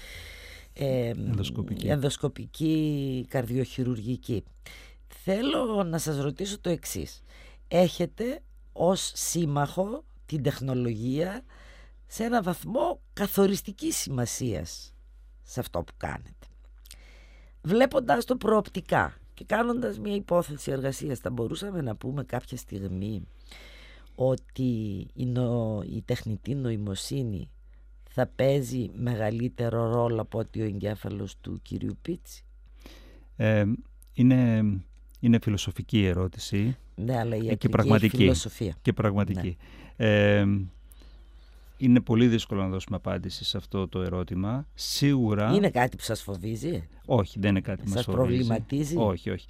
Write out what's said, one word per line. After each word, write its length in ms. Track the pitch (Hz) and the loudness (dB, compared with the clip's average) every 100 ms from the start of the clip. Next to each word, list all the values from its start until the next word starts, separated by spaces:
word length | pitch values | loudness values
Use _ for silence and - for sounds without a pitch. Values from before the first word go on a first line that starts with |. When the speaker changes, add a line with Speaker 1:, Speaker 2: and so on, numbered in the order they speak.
| - - - - - - - | -14 -16 -16 -18 -20 -20 -20
Speaker 1:
ε, 340 | - 139 131 117 | -4 0 0 0
Speaker 2:
Ενδοσκοπική. 760 | 117 107 107 - 113 - 95 - | -2 -2 -2 -2 -4 -4 -2 0
Speaker 1:
η 40 | |
ενδοσκοπική 1400 | 147 139 - 147 - 110 - 156 156 151 147 139 127 123 | 0 0 -2 -4 -4 -12 -4 0 2 2 0 -2 -4 -4
καρδιοχειρουργική. 1120 | 139 117 123 123 - 123 117 110 127 - 107 - - - - - - - | -4 -2 -2 -2 -2 -2 -2 -4 -6 -4 -6 -6 -16 -20 -20 -20 -20 -20
Θέλω 760 | - - 196 277 311 247 208 | -8 -2 0 0 0 0 0
να 140 | 175 160 | 0 0
σας 200 | 156 143 | -2 -2
ρωτήσω 400 | 139 - 196 208 | -2 -4 -6 -4
το 100 | 180 | -2
εξής. 520 | 165 - 92 - - - - - - - | -2 -4 -8 -8 -12 -20 -20 -20 -20 0
Έχετε 720 | 175 180 - 170 - 233 302 - - - | 4 4 2 -4 -4 -6 -6 -12 -20 -18
ως 380 | - 170 190 - - | 0 2 2 -2 -6
σύμμαχο 880 | - 175 160 143 143 180 202 269 - - - | -4 -2 0 0 0 -2 -4 -6 -12 -20 -8
την 180 | 151 | -2
τεχνολογία 1000 | 135 - 135 127 120 107 120 139 175 220 - - - - - - - | -2 -2 -2 -2 -2 -2 -2 -2 -2 -6 -12 -20 -20 -20 -20 -20 -16
σε 160 | - | -6
ένα 180 | 226 240 | 0 0
βαθμό 600 | 180 170 151 247 359 - - | 0 -4 -4 -2 0 -2 -10
καθοριστικής 840 | - 202 196 196 196 - 196 320 - | -4 0 4 4 4 -4 -6 -4 -4
σημασίας 960 | - 131 117 - 127 92 - - - - - - - - | -4 -2 -2 -2 -4 -4 -6 -12 -16 -20 -20 -20 -20 -20
σε 160 | - - | -12 -8
αυτό 200 | - 87 | -4 -6
που 100 | 85 - | -6 -8
κάνετε. 320 | 80 - - - - - - - - - - - - - - - | -8 -8 -12 -20 -20 -20 -20 -20 -20 -20 -20 -20 -20 -20 -20 -10
Βλέποντας 640 | 151 220 262 277 240 240 - | 0 4 4 2 2 0 0
το 100 | 254 | -2
προοπτικά 800 | - 214 202 180 - 147 80 - - | 2 2 0 -6 -2 0 0 -4 -20
και 100 | - - | -20 -4
κάνοντας 540 | 214 233 240 226 208 | -2 0 -2 -4 -6
μια 160 | 208 202 | -4 -6
υπόθεση 560 | - 175 165 147 - | 0 0 0 -6 -6
εργασίας, 480 | 139 135 135 151 123 | -4 -4 -4 -6 -6
θα 100 | - | -4
μπορούσαμε 520 | 123 113 165 202 180 | -4 -4 -4 -6 -6
να 140 | 131 104 | -4 -6
πούμε 280 | 123 139 | -6 -6
κάποια 340 | - 117 - 123 | -4 -6 -6 -12
στιγμή 640 | - 98 98 92 101 104 85 - - - - - - - - - | -10 -8 -6 -4 -4 -6 -10 -16 -20 -20 -20 -20 -20 -20 -20 0
ότι 920 | 127 131 - - 127 113 107 95 - | 2 2 -4 -2 0 0 -4 -6 -8
η 120 | - 123 | -6 -2
νο-, 560 | 123 120 120 110 107 - 110 | 0 0 0 0 -4 -4 -8
η 60 | - | -4
τεχνητή 500 | 123 110 107 - 139 | -4 -4 -6 -4 -4
νοημοσύνη 920 | 123 110 104 95 - 139 120 92 - - - - - - - | -2 -2 -4 -6 -6 -4 -4 -4 -8 -14 -20 -20 -20 -20 -8
θα 180 | - 123 - | -2 -2 2
παίζει 540 | 135 139 120 127 104 | 2 2 0 -4 -4
μεγαλύτερο 960 | 92 123 113 107 113 123 - 117 117 113 | -4 -4 0 0 0 -4 -2 -2 0 2
ρόλο 300 | 120 117 113 | 2 2 0
από 160 | 107 110 | -2 -4
ότι 220 | 110 110 | -4 -4
ο 40 | 110 | -4
εγκέφαλος 720 | 98 101 104 101 98 98 - | -2 -4 -4 -6 -6 -6 -8
του 180 | - 92 | -10 -10
κυρίου 360 | - 101 104 101 | -8 -6 -6 -6
Πίτση; 420 | - 175 - - - - - - - - - - - - | -8 -8 -10 -20 -20 -20 -20 -20 -20 -20 -20 -20 -18 -2
Speaker 2:
Ε, 300 | 110 107 101 120 - - - | 2 4 4 0 -4 -20 -12
είναι, 500 | - 123 127 120 110 107 95 - - - - | 4 6 6 6 4 2 0 -6 -18 -20 0
είναι 200 | 117 117 | 4 4
φιλοσοφική 640 | - 101 - - - 110 95 | 4 0 -2 -6 0 4 4
ερώτηση. 720 | 87 92 - - 101 110 131 - - | 2 0 -4 -4 0 0 -2 -8 -6
Speaker 1:
Ναι, 220 | 113 123 | -2 -2
αλλά 180 | 117 113 | 0 -2
η 20 | |
Speaker 2:
Ε, 40 | |
και 40 | 113 | 0
Speaker 1:
ιατρική 240 | 107 110 | 2 4
Speaker 2:
πραγματική. 360 | - 104 110 104 | 4 6 6 6
Speaker 1:
έχει 100 | 127 | 6
φιλοσοφία. 580 | 95 82 - - 101 82 | 6 6 0 -4 -4 0
Speaker 2:
Και 120 | - | 0
πραγματική. 640 | 104 107 98 95 95 95 82 - - - - | 2 2 2 0 0 -4 -6 -14 -20 -18 0
Speaker 1:
Ναι. 80 | 110 | 4
Speaker 2:
Ε, 380 | 104 104 104 98 101 92 - - - - - - - - - - - | 6 6 6 4 2 -2 -10 -20 -20 -20 -20 -20 -20 -20 -20 -20 0
είναι 220 | 131 123 | 6 6
πολύ 280 | - 113 123 | 6 6 6
δύσκολο 340 | 113 - 101 | 4 0 -2
να 60 | 95 | -2
δώσουμε 260 | 92 - 92 | -2 -4 -6
απάντηση 480 | 98 92 92 - - | -4 -4 -6 -8 -6
σε 120 | 98 | -6
αυτό 300 | - 98 92 | -4 -4 -2
το 140 | 95 | -4
ερώτημα. 640 | 90 90 90 90 98 127 143 | -2 -2 -4 -2 -2 -4 -6
Σίγουρα 800 | - - - 143 139 113 104 107 196 | -10 -6 0 4 4 4 2 4 4
Speaker 1:
Είναι 140 | 196 | 4
κάτι 280 | 123 123 - | 4 2 0
που 60 | |
σας 180 | - 107 | -6 -6
φοβίζει; 680 | - 95 101 110 143 135 80 - - | -6 -6 -6 -4 -4 -4 -6 -14 0
Speaker 2:
Όχι, 340 | 123 95 107 | 0 2 0
δεν 100 | 104 | 2
είναι 120 | 98 | 2
κάτι 220 | - 92 | 0 -6
που 60 | 98 | -2
μας 140 | 104 | -2
Speaker 1:
Σας 20 | 117 95 | 0 2
Speaker 2:
φοβίζει. 120 | 123 | 2
Speaker 1:
προβληματίζει; 680 | 123 117 113 113 139 147 165 | 2 2 0 -2 -4 -2 2
Speaker 2:
Όχι, 320 | 107 90 - | 2 0 -4
όχι. 180 | 95 | -6